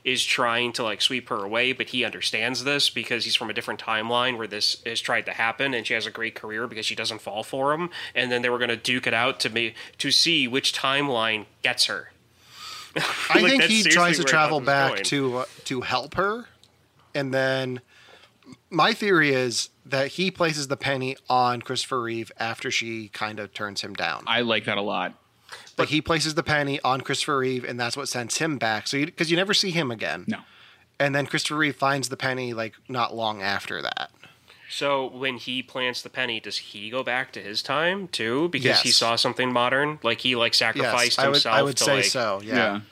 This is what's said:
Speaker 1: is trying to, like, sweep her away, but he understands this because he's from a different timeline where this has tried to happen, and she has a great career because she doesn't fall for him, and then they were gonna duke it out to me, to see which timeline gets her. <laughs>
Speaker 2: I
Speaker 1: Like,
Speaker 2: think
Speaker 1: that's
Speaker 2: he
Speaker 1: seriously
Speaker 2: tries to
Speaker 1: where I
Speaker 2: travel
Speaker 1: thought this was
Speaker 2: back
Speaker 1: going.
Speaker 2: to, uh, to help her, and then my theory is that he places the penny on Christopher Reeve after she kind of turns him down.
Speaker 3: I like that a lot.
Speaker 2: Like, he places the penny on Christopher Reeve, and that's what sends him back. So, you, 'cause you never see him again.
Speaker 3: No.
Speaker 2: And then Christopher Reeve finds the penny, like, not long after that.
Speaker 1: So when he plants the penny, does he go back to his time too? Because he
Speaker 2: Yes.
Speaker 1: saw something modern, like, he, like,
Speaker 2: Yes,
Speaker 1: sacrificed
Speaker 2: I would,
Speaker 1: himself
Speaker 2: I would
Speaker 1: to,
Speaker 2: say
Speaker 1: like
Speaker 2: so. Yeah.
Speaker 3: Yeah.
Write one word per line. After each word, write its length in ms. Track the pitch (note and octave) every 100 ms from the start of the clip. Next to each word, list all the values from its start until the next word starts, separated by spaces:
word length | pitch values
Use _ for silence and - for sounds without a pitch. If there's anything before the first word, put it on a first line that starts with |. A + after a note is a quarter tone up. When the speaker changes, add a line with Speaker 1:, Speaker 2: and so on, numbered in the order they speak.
Speaker 1:
is 220 | - B2 -
trying 480 | - A#2+ A#2 A#2+
to, 100 | A2+
like, 180 | A2+ G2+
sweep 280 | - B2+ -
her 80 | A2+
away, 340 | G2 A2+ B2+
but 160 | C3 A2
he 160 | B2+
understands 640 | A2+ F2+ - A2+ A#2 B2 C3
this 240 | C#3+ -
because 340 | B2 A2 A#2
he's 100 | A2+
from 160 | - A2+
a 40 |
different 260 | G#2+ A#2+ G#2
timeline 580 | - A2 A2 A#2+ B2+ A#2
where 80 | A2
this 360 | G#2 G2+ - A#2+
has 140 | A2+
tried 260 | - A2+ -
to 60 |
happen, 420 | G#2+ A2+ A2+ C3+
and 140 | B2 G#2+
she 60 |
has 120 | A#2 A2
a 60 |
great 240 | A2 A2+ -
career 320 | A2 G#2+ A#2+
because 180 | A2 A2
she 100 | G#2+
doesn't 260 | A2+ A2
fall 220 | - G2+
for 280 | A2 C3+ C#3
him, 180 | D#3 F3 - -
and 160 | - B2
then 120 | A#2+
they 80 | B2
were 100 | A#2+
gonna 160 | A#2+ A2+
duke 320 | - B2+ B2+
it 60 |
out 260 | A2+ B2+ C3
to 100 | B2
me, 240 | A2 A#2 - - -
to 120 | C#3
see 380 | C3 D#3+ D#3+ B2
which 240 | C3 -
timeline 720 | - C3+ C#3 C#3+ A#2 A2 G#2+ G2+ _
gets 220 | B2+ B2 -
her. 260 | G2+ - _ _ _ -
<laughs> 420 | - - - - -
Speaker 2:
I 20 | - - - E3
Speaker 1:
Like, 60 | F3
Speaker 2:
think 100 | F3
Speaker 1:
that's 100 | E3+
Speaker 2:
he 120 | A3
Speaker 1:
seriously 80 | F3
Speaker 2:
tries 240 | E3+ F3 E3+
to 60 |
Speaker 1:
where 40 | C3+
I 40 |
Speaker 2:
travel 280 | D#3 D3+ D#3
Speaker 1:
thought 60 | C3
this 20 |
was 0 | C#3
Speaker 2:
back 140 | C3+
Speaker 1:
going. 140 | G#2 G2
Speaker 2:
to, 320 | C#3+ C3+ B2
uh, 80 | B2+ -
to 180 | - B2+
help 340 | A#2+ B2+ C#3+ E3+
her, 340 | G3 A3+ A#3 _ _ _ _ _ _ D3
and 180 | C3+
then 460 | C3 C3 C3 C3 B2 - - - - - _ - - -
my 240 | E3 F3+
theory 360 | A#3 G#3 F3 D3
is 360 | C3 B2+ A2 - _ -
that 220 | C#3 C#3
he 200 | - F#3
places 360 | - E3 D3+ C3+
the 100 | C#3
penny 380 | C#3 C3+ C3 C3+ -
on 320 | B2+ B2 A#2+
Christopher 400 | - B2+ - C3
Reeve 300 | A2+ A2+ A2 -
after 300 | A2+ A2+ C3
she 380 | A#2+ A#2 A2+ G#2
kind 300 | - A2 G#2+
of 140 | G2+
turns 280 | - G#2 G2
him 120 | G2+
down. 300 | F#2+ E2+ C2 -
Speaker 3:
I 140 | A#2
like 240 | A#2+ A2 A2
that 120 | G2+
a 40 |
lot. 320 | G2+ F#2+ F2+ - _ _ - - - -
Speaker 2:
Like, 120 | C#3+
he 120 | D3+
places 340 | D3+ D#3+ D3+ D#3
the 80 |
penny 360 | D3 D3+ C#3+ C#3+
on 200 | B2+ C3
Christopher 360 | B2 C#3 - C#3
Reeve, 260 | C3 B2+
and 160 | A#2+ B2
that's 160 | A#2+ C#3+
what 140 | C3+
sends 280 | B2 A2+ -
him 200 | D#3+ C3+
back. 300 | A2+ G#2+ -
So, 100 | C#3
you, 120 | D3+
'cause 180 | - D#3+
you 60 | E3
never 160 | G3
see 180 | G3 G3
him 200 | E3+ C3+
again. 340 | A2+ F2+ E2+ F2+
Speaker 3:
No. 120 | - - - - - _ -
Speaker 2:
And 160 | C#3+ C#3
then 100 | C3+
Christopher 300 | D#3 - D3+
Reeve 180 | D3+ C3+
finds 320 | C#3 C#3+ B2
the 80 | C3
penny, 360 | C3 B2+ B2
like, 200 | A2+ A2+ - -
not 260 | B2+ A#2 A2+
long 260 | A2 G#2+
after 400 | G2 G2 - F#2
that. 300 | C2+ - - _ - _ _ - -
Speaker 1:
So 360 | - C#3+ C#3 B2+
when 300 | B2+ C3+ A#2+
he 260 | C3 B2+
plants 380 | B2 C3+ B2+ A#2+
the 80 | -
penny, 320 | C3+ B2+ A2+
does 160 | G#2 -
he 320 | - G#2+ G#2+
go 120 | B2+
back 300 | B2 B2 C3
to 80 | A2
his 200 | G2 G#2+
time 480 | - C#3 E3+ G3 F3+
too? 400 | - A2+ B2+ F3
Because 320 | C#3 B2+ A#2
he 80 | B2+
Speaker 2:
Yes. 80 | A#2
Speaker 1:
saw 180 | A#2 A#2
something 380 | C3 A#2+ B2+
modern, 460 | B2 B2 C3 D3 D3+
like, 160 | A#2 A2+
he, 140 | B2+ A#2+
like, 160 | A#2
Speaker 2:
Yes, 60 | -
Speaker 1:
sacrificed 640 | A#2 C#3 B2+ B2 A#2+ -
Speaker 2:
I 80 | C#3
would, 80 | C#3+
Speaker 1:
himself 200 | A#2+ A2+
Speaker 2:
I 80 |
would 140 | C#3 B2
Speaker 1:
to, 60 | D3
Speaker 2:
say 100 | C#3
Speaker 1:
like 60 | -
Speaker 2:
so. 360 | C3 A2 G2
Yeah. 120 | G#2+ A2
Speaker 3:
Yeah. 240 | A2 G2+ G#2+